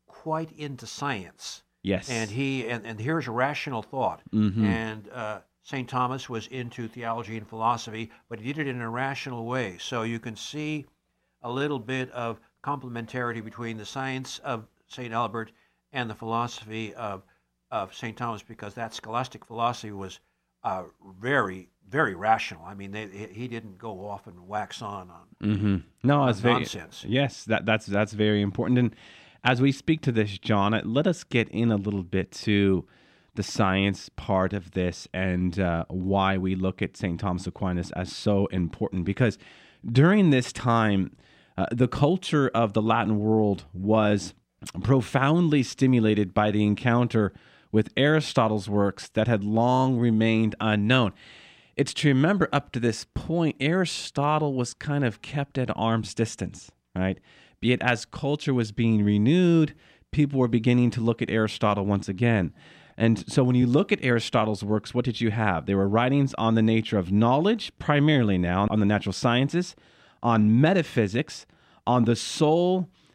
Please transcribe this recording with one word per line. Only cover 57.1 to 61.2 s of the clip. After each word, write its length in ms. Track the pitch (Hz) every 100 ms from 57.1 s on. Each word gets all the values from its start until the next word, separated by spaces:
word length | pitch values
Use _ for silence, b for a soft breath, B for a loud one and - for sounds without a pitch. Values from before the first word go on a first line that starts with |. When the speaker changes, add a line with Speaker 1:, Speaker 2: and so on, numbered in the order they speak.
| 92 b b b b
Speaker 2:
Be 120 | 113
it 100 | 123
as 220 | 127 117
culture 500 | - - 139 147 -
was 180 | 127 110
being 320 | 104 117 110
renewed, 680 | 104 104 110 175 180 165 156 - b b -
people 300 | - 143 135
were 80 | 123
beginning 420 | 117 123 123 120
to 80 | 120
look 200 | 113 113